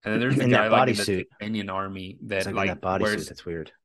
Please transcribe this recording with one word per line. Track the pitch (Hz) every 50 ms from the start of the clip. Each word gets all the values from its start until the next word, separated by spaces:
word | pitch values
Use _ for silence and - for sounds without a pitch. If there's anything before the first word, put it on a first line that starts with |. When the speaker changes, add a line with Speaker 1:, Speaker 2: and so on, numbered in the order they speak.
| _
Speaker 1:
And | 107 107
then | 113
there's | 120 131 135
the | 131 -
Speaker 2:
<clears throat> |
In | 123
that | 123 117 107 110
Speaker 1:
guy, | 110 107
like, | - 127
in | 113
the | 104 101
Speaker 2:
bodysuit. | 98 98 92 - - _ _
Speaker 1:
Tanzanian | 104 107 110 107 101 98
army | 95 95 98 98 98 95 92 92 101 -
Speaker 2:
He's, | - 110
Speaker 1:
that, | 101 98 92
Speaker 2:
like, | 98
in | 101
Speaker 1:
like, | 110 98 95
Speaker 2:
that | 90 -
bodysuit. | - 95 92 95
Speaker 1:
wears | 95 107 107 - - -
Speaker 2:
That's | - - -
weird. | 87 82 82 78 - _ _ _